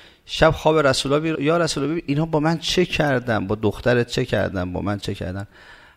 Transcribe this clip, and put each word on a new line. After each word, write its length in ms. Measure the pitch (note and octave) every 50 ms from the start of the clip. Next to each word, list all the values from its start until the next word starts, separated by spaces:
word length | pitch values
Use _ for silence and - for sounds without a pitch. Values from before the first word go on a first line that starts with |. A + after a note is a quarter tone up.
| - - - _ _
شب 260 | - - - D3+ D#3+
خواب 260 | D3+ - - D#3 D#3+ D#3
رسول 360 | D3 C3+ C3 - - C3 C#3
الله 100 | D3+ D#3+
بیر-، 160 | E3 D#3+ -
یا 180 | C#3 D3+ E3 E3+
رسول 260 | E3 D3+ - D3 C#3
الله، 120 | C#3+ D#3+
ببین 100 | F3 - -
اینا 180 | C#3+ D3 D#3+
با 140 | D#3+ D#3+ D3+
من 180 | D3 D#3+ E3+ D#3+
چه 280 | - - - F#3 F3+
کردن، 640 | - - - D#3 D3 C3+ B2 A#2+ B2 A2 G2+ F#2+ F#2+
با 80 | G#2+
دخترت 520 | G#2+ A2 G#2 - - - A#2+ B2 A#2+ A#2 -
چه 180 | - C3 B2+
کردن، 480 | - - G#2 F#2+ F#2 F2+ F#2+ F2+ F2+ F2+
با 80 | E2+
من 180 | E2+ G2 G#2 G2+
چه 160 | - - G2
کردن. 320 | - F#2+ F2+ F#2 G2 G2+ - _ - - - - - - - _